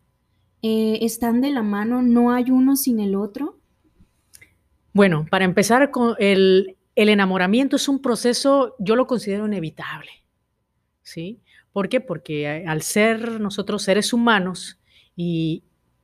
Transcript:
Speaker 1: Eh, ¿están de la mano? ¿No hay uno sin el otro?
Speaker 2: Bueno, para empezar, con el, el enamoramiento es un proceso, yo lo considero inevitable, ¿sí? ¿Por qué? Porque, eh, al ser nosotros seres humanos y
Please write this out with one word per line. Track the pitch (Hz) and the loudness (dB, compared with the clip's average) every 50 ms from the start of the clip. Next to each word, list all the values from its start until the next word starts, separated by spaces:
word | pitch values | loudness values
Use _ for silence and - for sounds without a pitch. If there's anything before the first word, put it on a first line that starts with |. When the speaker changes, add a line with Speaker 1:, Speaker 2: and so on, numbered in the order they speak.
| _ _ _ _ _ _ _ _ _ _ _ _ - | _ _ _ _ _ _ _ _ _ _ _ _ -4
Speaker 1:
Eh, | 220 220 220 220 220 220 220 | -2 0 0 0 0 0 0
¿están | 226 226 233 - 240 233 226 247 | -2 -4 -4 -2 -2 0 0 0
de | 262 285 | 0 0
la | 285 240 | -2 -2
mano? | 214 208 202 202 214 233 247 254 | -2 -2 -2 -2 -2 -2 -2 0
¿No | 247 240 233 240 240 240 | 2 4 4 4 4 4
hay | 247 247 240 254 | 2 2 0 2
uno | 254 262 262 269 277 | 2 4 4 4 2
sin | 269 - 262 233 214 | 2 0 0 -2 0
el | 208 196 196 | 0 -2 -2
otro? | 196 214 208 - 262 285 359 - _ _ _ _ _ _ _ _ _ - _ _ _ _ _ _ - - _ _ _ _ _ _ _ _ _ - | -2 -4 -6 -6 -8 -8 -8 -10 _ _ _ _ _ _ _ _ _ -20 _ _ _ _ _ _ -20 -20 _ _ _ _ _ _ _ _ _ 0
Speaker 2:
Bueno, | 196 202 190 160 151 156 - | 2 2 4 2 0 -2 -2
para | 190 185 190 | 0 0 0
empezar, | 180 175 208 190 202 233 262 285 277 | 2 2 2 2 2 4 2 2 2
con | - 247 240 233 220 - | 0 0 0 0 0 0
el, | 208 202 196 190 190 190 185 190 196 190 - _ _ _ - | 2 2 4 4 4 6 4 4 2 0 -6 _ _ _ 0
el | 208 208 214 | 2 4 4
enamoramiento | 214 202 196 190 185 185 180 190 208 247 277 269 285 | 4 4 2 0 0 0 0 2 2 2 2 2 0
es | 277 - 285 | -2 0 0
un | 277 262 | -2 -2
proceso, | 269 254 226 - - 240 240 - - 277 277 277 254 254 - - | -2 -2 -2 0 0 -2 -2 0 2 2 2 2 2 0 -4 -6
yo | 190 185 220 | -2 0 0
lo | 247 254 | 0 0
considero | - 254 202 - 202 196 208 214 | 0 -2 -4 -4 -4 -6 -4 -4
inevitable, | 214 208 185 160 156 - - 143 - 151 151 - - - _ _ _ _ _ _ _ _ _ _ _ _ _ _ _ _ _ _ | -4 -4 -4 -6 -8 -10 -12 -12 -12 -12 -14 -16 -20 -20 _ _ _ _ _ _ _ _ _ _ _ _ _ _ _ _ _ _
¿sí? | - - 165 165 185 240 - _ _ _ _ _ _ - | -18 -14 -12 -12 -12 -14 -16 _ _ _ _ _ _ -6
¿Por | 202 190 185 | -4 -4 -2
qué? | 247 262 | -2 -4
Porque, | 254 196 170 156 - - 151 147 147 | -4 -4 -10 -10 -8 -8 -6 -6 -4
eh, | 143 151 160 202 | -6 -6 -6 -6
al | 160 156 156 | -4 -4 -4
ser | - - - 208 214 226 226 226 247 233 226 220 | -4 -2 0 2 2 2 0 -2 -4 -8 -6 -6
nosotros | 208 190 202 214 196 - 208 202 - | -6 -6 -6 -6 -6 -6 -6 -4 0
seres | 190 185 214 208 - 254 | 0 0 0 0 0 0
humanos | 240 233 233 220 196 180 185 175 - - - - _ _ _ _ _ _ _ - | 0 2 2 2 2 0 -2 -8 -10 -14 -18 -20 _ _ _ _ _ _ _ -10
y | 175 175 175 170 165 160 156 165 - _ _ _ _ _ _ _ _ | -8 -6 -4 -2 -2 -2 -4 -4 -6 _ _ _ _ _ _ _ _